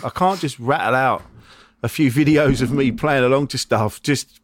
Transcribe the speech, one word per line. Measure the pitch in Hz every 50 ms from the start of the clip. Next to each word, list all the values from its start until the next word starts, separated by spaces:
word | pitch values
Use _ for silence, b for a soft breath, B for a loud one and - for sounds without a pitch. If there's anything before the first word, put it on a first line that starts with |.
| -
I | 120
can't | - - 180 185 196 175
just | 165 143 - -
rattle | 117 123 143 - 92 110 123
out | 131 131 127 107 - - - - B B B B B B B B B -
a | 113
few | - - 156 131
<laughs> | 113 143
videos | 151 147 156 156 151 135 135 113
of | 127 120
me | 143 143 135 127
playing | 113 117 151 151 143 135
along | 127 123 135 139 147 -
to | - 127
stuff | - - 120 107 110 104 - -
just | - 147 143 - - _ _ _